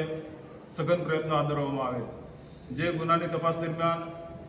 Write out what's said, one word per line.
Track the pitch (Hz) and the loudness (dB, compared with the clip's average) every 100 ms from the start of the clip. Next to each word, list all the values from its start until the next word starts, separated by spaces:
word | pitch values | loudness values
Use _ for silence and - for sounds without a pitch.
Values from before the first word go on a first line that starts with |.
| 156 - - - - - - | 0 -4 -8 -12 -14 -16 -8
સઘન | - 156 170 151 | -2 4 4 4
પ્રયત્નો | 160 160 151 | 2 4 4
હાથ | 143 | 4
ધરવામાં | 143 139 135 127 | 2 2 0 0
આવેલ, | 123 107 - - - - - - 127 | -2 -4 -8 -14 -16 -18 -14 -8 0
જે | 170 | 0
ગુનાની | 160 165 165 165 | 2 4 4 4
તપાસ | 165 165 165 | 2 2 2
દરમિયાન | 165 156 170 165 165 - - - | 0 2 2 2 -4 -8 -10 -12